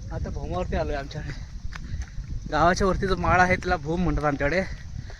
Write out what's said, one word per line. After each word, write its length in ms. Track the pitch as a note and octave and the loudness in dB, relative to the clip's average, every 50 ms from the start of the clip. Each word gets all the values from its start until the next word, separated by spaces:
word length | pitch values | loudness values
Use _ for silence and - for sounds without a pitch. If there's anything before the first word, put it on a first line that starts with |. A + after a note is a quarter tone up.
| - - | -10 -8
आता 180 | E3 E3 - - | -6 -6 -4 -4
भूमावरती 460 | - D#3 C#3 C3+ E3 F3+ F#3 F3 G3+ | -4 -4 -4 -2 -2 -2 -2 0 0
आलोय. 200 | F3+ D#3+ D3+ D3 | 0 0 0 -2
आमच्या 260 | C#3+ C#3 C#3+ - D3+ - C#3+ C#3 - - - - - - - - - - - - - - - - - - - - - - - | -4 -4 -6 -8 -6 -6 -6 -6 -8 -10 -10 -10 -8 -6 -6 -6 -6 -6 -6 -6 -6 -6 -6 -6 -8 -6 -6 -6 -6 -4 -2
गावाच्या 360 | D3 D3 D3+ E3+ F#3 - G#3 F#3+ | 2 4 6 6 6 6 4 4
वरती 200 | F3+ C#3+ G3 F#3+ | 4 2 2 2
जो 80 | F#3 | 0
माळ 260 | F3 F3 E3 E3 F3+ | 2 4 4 6 6
आहे, 140 | F#3 F#3 F#3 | 6 6 4
तिला 200 | F#3 - F3+ F3+ | 2 2 0 0
भूम 280 | F3 C#3 D3 E3 F3+ F#3 | 0 0 -2 0 0 2
म्हणतात 200 | D#3+ D3+ C#3+ C#3+ | 2 2 2 2
आमच्याकडे. 400 | D3 C#3+ C3 C#3+ C#3+ D#3 F3+ F#3+ - - - - - - - - - - - | 2 2 2 2 2 2 2 0 -2 -4 -8 -10 -10 -8 -8 -8 -10 -12 -14